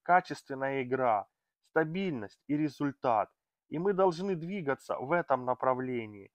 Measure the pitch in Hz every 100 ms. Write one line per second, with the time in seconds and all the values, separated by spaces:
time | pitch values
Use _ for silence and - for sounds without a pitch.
0 | - 180 - 147 - 135 135 135 123 131
1 | 127 107 95 _ _ _ _ 156 160 170
2 | 196 135 101 - - 147 151 - 143 131
3 | 131 113 95 _ _ _ _ 147 185 185
4 | 190 165 196 180 165 202 143 135 - 87
5 | 123 175 160 131 127 127 131 127 127 123
6 | 110 104 98